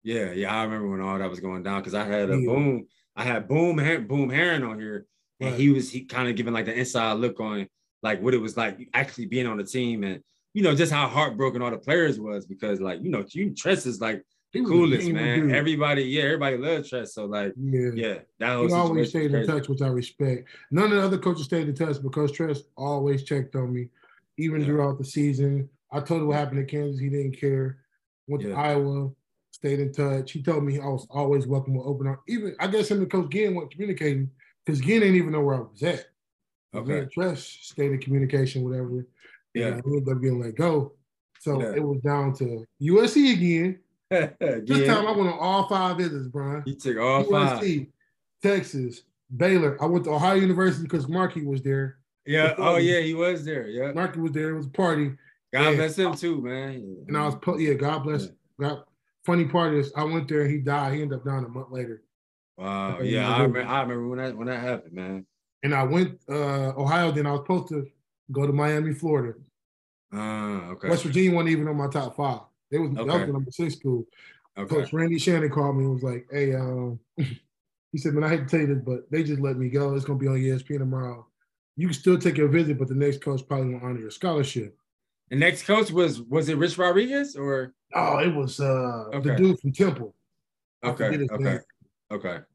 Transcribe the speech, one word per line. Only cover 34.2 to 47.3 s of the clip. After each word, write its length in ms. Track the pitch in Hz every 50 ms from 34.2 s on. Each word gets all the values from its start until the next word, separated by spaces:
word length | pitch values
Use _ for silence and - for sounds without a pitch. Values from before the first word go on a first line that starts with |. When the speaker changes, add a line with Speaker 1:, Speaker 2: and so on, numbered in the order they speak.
| 135 131 - _ _ _ _ _ _
Speaker 2:
'cause 140 | - 151 139
Ginn 220 | 127 156 220 226
ain't 140 | 208 196 185
even 160 | 180 165 151
know 80 | 156 151
where 140 | 143 139 135
I 40 | 123
was 220 | 113 - - -
at. 240 | 139 175 175 - - _ _ _ _ _ _ _ _ _ _ _ _ _
But 140 | - 107 117
me 80 | 131 147
Speaker 1:
Okay. 80 | 147 135
Speaker 2:
and 80 | 131
Tresh 520 | - 170 185 185 156 135 - - - - -
stayed 280 | - - - 143 139
in 60 | 135 131
communication, 640 | - 131 139 139 135 127 - 135 131 127 - 135 127
whatever. 420 | 127 127 127 127 123 123 127 123 _ _ _ - - - - _ _ _
Speaker 1:
Yeah. 140 | 117 113 110
Speaker 2:
And 140 | 117 120 123
he 120 | 139 147
ended 180 | 143 131 131 131
up 80 | 127
getting 180 | 127 131 123 123
let 140 | 120 113 110
go. 380 | - 165 175 156 147 131 143 - _ _ _ _ _ _ _ _ -
So 200 | - 156 139 135
Speaker 1:
Yeah. 160 | 117 110 104
Speaker 2:
it 60 | 143
was 180 | 151 143 143 135
down 320 | 120 143 143 143 139 135 127
to 300 | - 131 120 117 110 113 _ _ _
U 220 | 139 156 180 214
S 120 | 233 233 -
C 180 | 302 285 262
again. 460 | 233 175 175 175 165 165 170 185 185 - _ _ _
Speaker 1:
<laughs> 160 | _ _ _
Again. 540 | 190 175 160 160 - _ - 147 123 113 107
Speaker 2:
This 200 | 117 139 - 135
time 200 | 135 226 214 208
I 60 | 214
went 180 | 220 202 196 175
on 60 | 170 -
all 300 | 160 185 190 196 190 190
five 280 | 202 190 185 185 180
visits, 320 | 170 185 170 151 139 131 127
Brian. 340 | 123 143 139 139 143 147 143
Speaker 1:
You 80 | 135 139
took 220 | - - 131 117 110
all 240 | 117 127 135 135 -
Speaker 2:
U 120 | -